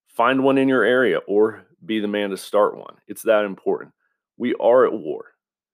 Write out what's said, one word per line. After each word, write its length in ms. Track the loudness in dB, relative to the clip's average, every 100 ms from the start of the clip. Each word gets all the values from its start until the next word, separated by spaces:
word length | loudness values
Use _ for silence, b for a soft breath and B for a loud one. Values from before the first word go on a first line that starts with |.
| _
Find 340 | -2 0 2
one 140 | 2 2
in 120 | 2
your 160 | 2
area 340 | 2 2 2 0 0
or 380 | 0 0 -2 _ _
be 160 | -6 -4
the 80 | -4
man 220 | -4 -4
to 60 | -8
start 380 | -4 0 0 -2
one. 180 | -16 -20 -18
It's 160 | -8
that 220 | 0 0
important. 480 | 0 -6 -6 -6 -8 _ _ _ _ -8
We 160 | -6
are 320 | 0 2 4 4
at 60 |
war, 400 | 0 -8 -10 -12 _ _ _ _